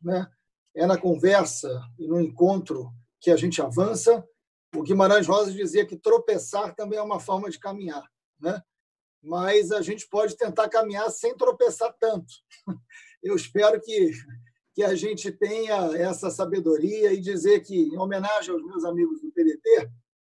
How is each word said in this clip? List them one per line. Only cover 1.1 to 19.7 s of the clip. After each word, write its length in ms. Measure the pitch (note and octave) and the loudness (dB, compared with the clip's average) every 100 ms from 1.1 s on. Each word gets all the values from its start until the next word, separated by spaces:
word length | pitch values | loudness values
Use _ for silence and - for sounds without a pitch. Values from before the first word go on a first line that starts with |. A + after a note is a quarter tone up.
| D#3 F3+ G3+ E3 - C#3 B2 - - | 2 4 4 2 -4 -8 -8 -10 -12
e 100 | D#3 | -4
no 120 | E3+ | 0
encontro 720 | E3 A#2+ F3+ G3 F3+ D3 B2 - _ _ | 0 2 2 2 -4 -8 -8 -16 _ _
que 120 | F3 | 2
a 40 | E3 | 4
gente 260 | E3+ - | 4 -2
avança. 640 | - A#2+ G3+ G3+ A3+ A#3 - _ _ _ _ D#3 | -2 0 0 2 4 4 2 _ _ _ _ -8
O 80 | |
Guimarães 420 | D3+ F#3+ F#3+ G#3 D3 | -2 4 6 6 4
Rosa 260 | G3 G3 | 2 2
dizia 340 | F#3+ F#3 F#3 G3 | -2 -2 0 0
que 120 | E3+ | -2
tropeçar 800 | G#3+ A#3 A#3 F#3+ - G3+ G#3 - | 2 2 4 -2 -2 -4 -4 -6
também 240 | G3+ G#3 | -8 -6
é 20 | |
uma 180 | G#3+ G3 | -4 -6
forma 300 | - F#3+ G3+ | -4 -4 -4
de 80 | D#3+ | -10
caminhar, 460 | G3 G3+ F3+ C#3+ - _ _ _ | -10 -10 -10 -12 -14 _ _ _
né? 220 | D#3 G3 - _ _ _ _ _ | -6 -6 -10 _ _ _ _ _
Mas 480 | D3 F3 F#3 G#3 F3+ | -10 -6 2 2 2
a 100 | G#3 | -2
gente 260 | E3+ G#3+ - | -4 -8 -6
pode 280 | G#3 G#3+ A3 | -2 -2 -2
tentar 340 | A3 F3+ G#3+ | -6 0 0
caminhar 400 | A3+ A3 G3+ A3 | 2 0 -2 -6
sem 260 | - A#3 B3+ | -4 -6 0
tropeçar 600 | B3+ B3 A#3+ - A3+ - | -2 2 0 0 -6 -2
tanto. 320 | A3+ G#3 - - _ - - | -2 -2 -8 -20 _ -20 -14
<laughs> 140 | - _ - - _ | -14 _ -20 -20 _
Eu 120 | F#3+ F#3+ | -4 -4
espero 460 | - G3+ G#3 G#3+ | -2 2 2 2
que, 300 | A3+ G#3+ F3 - C#3+ - - _ _ - | -2 0 0 0 -14 -20 -20 _ _ -4
que 80 | |
a 100 | G3+ | -2
gente 380 | F#3 G#3 F#3+ G3 | 0 -4 -6 -10
tenha 680 | - G3+ A3 A3 G#3 E3+ D#3+ | -4 -4 -2 -2 -2 0 0
essa 320 | F3+ F3 F#3+ | -2 -2 -6
sabedoria 840 | F3 F3+ F#3+ E3 D#3 E3+ G#3+ G#3 | -4 -4 -2 2 2 2 2 2
e 80 | F#3+ | 2
dizer 420 | F#3 F#3+ F3+ G#3 | -2 -2 4 4
que, 140 | - F#3+ | 2 0
em 220 | D3+ F3+ | 0 0
homenagem 540 | F#3+ G3 G3+ G#3+ F3+ | -4 -4 -2 -2 -2
aos 100 | F3 | -6
meus 220 | F3 F#3+ F3 | -6 -8 -4
amigos 340 | F3 E4 D#4 | 0 -2 -2
do 100 | - | -8
P 120 | F4 | 0
D 140 | D#3+ - | 0 0
T, 320 | A4+ | 4